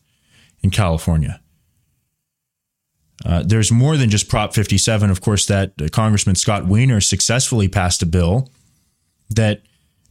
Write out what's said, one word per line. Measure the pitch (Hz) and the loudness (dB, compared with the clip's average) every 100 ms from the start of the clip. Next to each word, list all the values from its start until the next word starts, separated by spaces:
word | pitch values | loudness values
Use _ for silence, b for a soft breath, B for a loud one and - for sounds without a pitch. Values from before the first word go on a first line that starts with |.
| _ b b b b b | _ b b b b b
in | 98 | -2
California. | 92 92 80 - 80 69 - _ _ _ _ _ _ _ _ _ _ _ _ _ _ _ _ _ - | 0 0 0 0 0 -2 -6 _ _ _ _ _ _ _ _ _ _ _ _ _ _ _ _ _ -10
Uh, | - 85 | -4 -2
there's | 82 110 104 | 0 0 2
more | 117 131 156 | 2 2 2
than | 120 | 2
just | 101 - | 0 -2
Prop | 117 104 | -4 -2
fifty-seven. | - 98 98 - 110 104 | -2 0 0 0 0 0
Of | 92 | 0
course, | - 101 - | 0 -2 0
that, | 98 98 - | 0 -2 -4
uh, | 76 | -6
Congressman | - 110 104 - | -2 0 2 0
Scott | 92 - 104 87 | 0 0 -2 0
Wiener | 104 131 110 | 2 2 2
successfully | - 95 - 117 - 117 98 | 0 0 0 -2 0 0 0
passed | 101 90 - | 0 -2 -2
a | 85 | 0
bill | 90 85 110 131 _ _ _ _ _ _ _ - | 0 2 0 -2 _ _ _ _ _ _ _ -8
that | - 107 104 _ _ _ _ _ | -2 0 -2 _ _ _ _ _